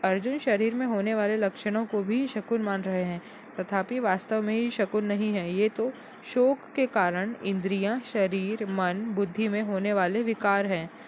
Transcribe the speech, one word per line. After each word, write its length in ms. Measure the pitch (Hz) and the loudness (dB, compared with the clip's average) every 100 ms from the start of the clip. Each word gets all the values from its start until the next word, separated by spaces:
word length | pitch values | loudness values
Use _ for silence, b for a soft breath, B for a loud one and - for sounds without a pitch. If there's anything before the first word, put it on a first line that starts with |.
अर्जुन 340 | 190 190 226 294 | 2 2 0 -2
शरीर 360 | 262 202 220 | 2 4 2
में 120 | 240 262 | 0 0
होने 280 | 208 208 | 0 0
वाले 220 | 220 202 220 | 2 2 2
लक्षणों 500 | 196 - 214 214 220 | 0 0 -2 -2 0
को 160 | 208 | -2
भी 240 | 196 240 269 | 0 0 0
शकुन 360 | 214 - 226 | -4 -2 0
मान 200 | 208 196 | 0 -2
रहे 220 | 190 185 | 0 0
हैं, 180 | 180 175 B B B - | -2 -4 B B B -8
तथापि 400 | 185 196 190 247 | -2 -2 0 0
वास्तव 420 | 220 190 - 220 | 2 0 0 -2
में 120 | 208 | 0
ही 160 | 220 240 | 0 0
शकुन 340 | - 190 214 | 0 0 0
नहीं 280 | 208 202 214 | 0 0 0
है। 220 | 202 175 | 0 0
ये 140 | 185 214 | 2 2
तो 240 | 220 247 B B B - | 0 -4 B B B -4
शोक 240 | 247 254 277 - - | 2 4 2 -2 -2
के 100 | 262 | 0
कारण 480 | 220 180 175 208 240 | 2 2 2 -2 -4
इंद्रियां, 560 | 196 190 185 196 196 247 | -4 -2 0 0 0 -2
शरीर, 680 | - 220 190 196 190 220 202 | -2 0 2 2 -2 -2 -2
मन, 460 | 190 180 190 226 | 0 0 0 -2
बुद्धि 340 | 196 196 214 220 | -2 -2 0 0
में 140 | 202 | 0
होने 300 | 214 190 202 | 0 0 2
वाले 300 | 202 180 208 | 4 4 2
विकार 440 | 226 214 202 202 202 | 0 0 2 2 2
हैं। 240 | 175 165 B | -2 -4 B